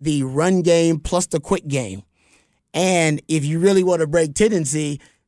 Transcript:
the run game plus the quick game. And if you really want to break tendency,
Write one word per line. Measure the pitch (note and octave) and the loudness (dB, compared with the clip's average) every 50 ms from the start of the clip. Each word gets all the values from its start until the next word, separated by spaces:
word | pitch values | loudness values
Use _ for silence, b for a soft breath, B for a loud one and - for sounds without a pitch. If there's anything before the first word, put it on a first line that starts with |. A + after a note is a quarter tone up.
the | C#3 D#3 D3 C#3+ C3 | -4 -2 -2 -2 -2
run | C3 C3 D3 E3+ F#3 F#3+ F3+ | -2 -2 0 2 2 2 2
game | D#3+ F3 E3+ E3+ E3 E3 E3 D3+ | 2 4 4 4 4 2 0 -2
plus | - - F3+ F3+ - | -4 -4 -2 -2 -2
the | - - D#3 | -2 -4 -6
quick | - - G3 F3 - D3 | -2 -2 -4 -4 -2 -4
game. | C#3+ C3 A#2 F#2+ G2 G2+ - _ _ _ _ _ _ _ _ _ _ _ _ _ | -4 -4 -4 -6 -10 -14 -16 _ _ _ _ _ _ _ _ _ _ _ _ _
And | - D#3+ F#3 F#3 F3+ E3+ D#3+ D#3 D3+ C#3 - - | -4 -2 0 2 2 2 2 2 0 -2 -4 -4
if | D#3+ D#3 C#3 | -2 -2 0
you | D3 D#3+ E3 | -2 -2 2
really | F3+ G3+ F#3+ F#3+ F#3 | 2 4 4 4 2
want | F#3 F3 D#3+ | 2 0 0
to | D#3+ D3 | 0 0
break | D#3+ E3+ D#3+ D3+ C#3+ | 0 0 0 0 0
tendency, | - G#3+ A3 G#3+ E3+ D3+ C3 D3+ D#3 D3+ D3 D3 - b b b b b | 0 0 2 2 0 -2 -2 -4 -4 -4 -4 -6 -10 b b b b b